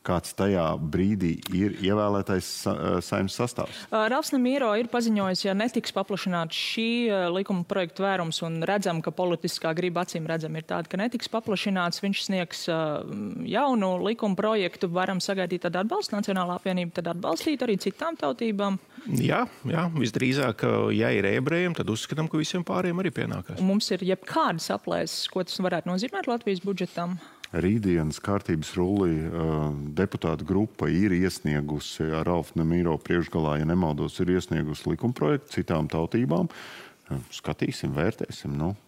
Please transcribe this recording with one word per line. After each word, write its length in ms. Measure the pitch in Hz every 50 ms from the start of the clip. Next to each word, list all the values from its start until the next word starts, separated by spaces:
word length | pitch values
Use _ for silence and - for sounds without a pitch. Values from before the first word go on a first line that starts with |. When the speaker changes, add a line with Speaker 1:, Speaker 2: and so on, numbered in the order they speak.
Speaker 1:
kāds 320 | _ - 92 85 - - -
tajā 300 | - 95 98 101 90 82 80
brīdī 640 | 80 71 78 78 71 85 92 101 107 98 92 85 82 - - -
ir 240 | 92 90 101 104 90 -
ievēlētais 640 | 101 92 101 107 104 104 104 101 92 - 101 92 90 - - - -
sa-, 80 | 101 95
eh, 220 | - - 95 92 90
Saeimas 380 | 87 - - 98 98 98 - -
sastāvs. 460 | 117 123 - - - - - - - - -
Speaker 2:
Ā, 60 | 220 214 220
Ralfs 240 | 247 285 311 - -
Nemīro 380 | 269 247 247 262 285 269 226 208
ir 140 | 214 247 233
paziņojis, 540 | - 240 233 233 220 208 196 190 185 180 -
ja 80 | 196 190
netiks 400 | 196 220 254 - 240 - - -
paplašināta 560 | 196 196 - 208 180 - 190 180 170 165 160
šī, 360 | - - - - - - 226 226 233 240 240
ā, 140 | 226 202 196 180 175
likuma 320 | 170 185 196 - 202 180
projekta 400 | 175 - 202 196 180 170 - -
tvērums 400 | 190 196 196 185 175 160 156 -
un 140 | 170 165 165 165 160
redzam, 320 | 170 196 208 202 196 165 160
ka 120 | 156 - 156
politiskā 560 | - 180 180 175 165 - 175 - - - 165
griba 300 | 160 165 175 180 170 170
acīm 240 | 180 - - 175 160
redzam 300 | 160 165 165 156 156 156 156
ir 80 | 156
tāda, 240 | - 180 175 165 -
ka 80 | - 190
netiks 320 | 208 247 - 233 - -
paplašināts, 720 | - 220 226 - 202 180 - 208 196 185 175 175 170 -
viņš 220 | - 202 196 - -
sniegs, 380 | - 196 185 175 170 - - -
ā, 140 | - 165 160 160 156 147 - - - - 202 - - - - -
jaunu 460 | - 175 220 285 277 254 226 196 190 185 180
likuma 320 | 180 196 233 233 - 208 190
projektu, 560 | - 202 214 220 214 185 175 - - - 180
varam 320 | 170 185 185 190 196 180
sagaidīt 400 | - - 196 190 185 175 185 175 - 175
tad 100 | 165 175
atbalstu, 380 | 196 226 349 415 403 - - 202
Nacionālā 400 | 208 - 196 190 180 175 175 180
apvienība 400 | - 190 185 180 180 170 - -
tad 140 | 170 170 170
atbalstīt 480 | 170 196 - 330 320 - 330 302 247
arī 160 | 254 240 202 180
citām 400 | - 208 190 - 294 330 339 -
tautībām? 640 | - - 262 - 240 226 214 196 208 202 196 190 - - - - - 247 -
Speaker 3:
Jā, 300 | - - - - 190 254 - - -
jā, 240 | - 123 - 160 170 175 165
visdrīzāk, 640 | 156 117 117 107 - 127 127 131 143 139 123 104
ka, 180 | - - 120 113 107 107 107
ja 220 | 107 104 113 123 123
ir 80 | 107 98
ebrejiem, 500 | 98 104 127 131 - 165 170 180 180 165
tad 100 | 123 95
uzskatām, 400 | 95 107 120 - - 143 147 156
ka 140 | 160 - 156
visiem 240 | 156 - - 180 170
pārējiem 320 | - 190 180 180 180 170 175
arī 160 | 190 170 -
pienākās. 460 | - - 113 113 98 90 - - -
Speaker 2:
Un 40 | 185 185
mums 220 | 196 208 - -
ir 100 | 202 180
jebkādas 680 | 190 180 185 - - - - 320 320 247 175 165 - -
aplēses, 560 | 190 208 - - 170 170 170 165 - - - -
ko 140 | - 185 185
tas 160 | - - -
varētu 300 | 190 180 180 165 - 175
nozīmēt 340 | 180 185 214 262 - 392 359
Latvijas 360 | - 233 233 - 214 196 180 -
budžetam? 540 | 196 202 180 185 175 - - 175 175 185 170 - - - - - -
Speaker 1:
Rītdienas 680 | - 82 80 92 107 117 104 95 87 85 78 78 76 -
kārtības 520 | - - 101 101 - - 87 78 76 - - 92
rullī, 400 | 90 90 101 101 98 87 80 78
ā, 400 | 78 82 82 82 80 80 78 78 76 76 73 73 73 76
deputātu 560 | 73 82 92 101 - - - 82 80 76 78 -
grupa 400 | 92 95 107 113 - - - 76
ir 240 | 78 85 101 107
iesniegusi 960 | 90 87 92 92 85 - - 76 73 73 73 73 76 73 - - - - 78 78
ar 160 | 80 80 78
Ralfu 320 | 85 87 85 76 - -
Nemīro 400 | 85 82 80 85 87 87 85 78
priekšgalā, 600 | 71 - - 90 87 82 - - 85 80 76 76 73
ja 80 | 78 78
nemaldos, 480 | 85 92 90 78 76 73 78 - - -
ir 120 | 92 87
iesniegusi 560 | 90 90 85 - 82 78 78 76 76 - - -
likumprojektu 640 | 82 - - 117 127 - 147 151 151 139 - -
citām 320 | - - 87 - 92 78 78
tautībām. 600 | 73 - 82 82 85 - 113 123 139 156 175 185 165 - - - - - - - - - _ _ - 69 67 58
Skatīsim, 640 | - - - - - 76 - - - - - - 69
vērtēsim, 640 | 69 71 80 101 - - - - - - - 73 71
nu. 160 | 71 76 87 107 107 _